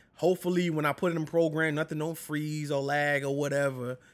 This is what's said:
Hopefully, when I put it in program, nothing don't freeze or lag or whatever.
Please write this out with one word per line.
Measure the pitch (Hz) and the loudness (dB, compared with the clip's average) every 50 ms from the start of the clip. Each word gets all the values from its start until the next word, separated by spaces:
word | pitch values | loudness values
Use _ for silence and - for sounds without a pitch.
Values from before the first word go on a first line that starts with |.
| - _ _ | -20 _ _
Hopefully, | - - 175 185 180 - 180 180 180 180 175 | 0 2 2 2 2 0 0 2 2 2 2
when | 156 156 151 | 0 2 2
I | 147 143 | 0 0
put | - - 180 170 | 2 0 0 0
it | |
in | 165 156 | 0 -2
program, | 147 - 170 165 160 151 160 160 160 147 | 0 2 2 2 4 2 2 0 0 2
nothing | 147 160 - 160 151 | 0 -2 -2 -4 -4
don't | 151 165 165 | -4 -4 -6
freeze | - - - 156 147 151 151 151 151 151 143 | -8 -8 -6 -4 -4 -2 -2 -4 -4 -4 -2
or | 147 139 | -2 -2
lag | 139 139 143 147 147 147 143 139 139 | 0 0 0 2 2 2 2 0 0
or | 139 139 | 0 -2
whatever. | 143 143 143 143 143 143 139 131 127 120 123 127 123 - - | 0 -2 0 0 0 0 0 0 -2 -6 -8 -8 -10 -12 -20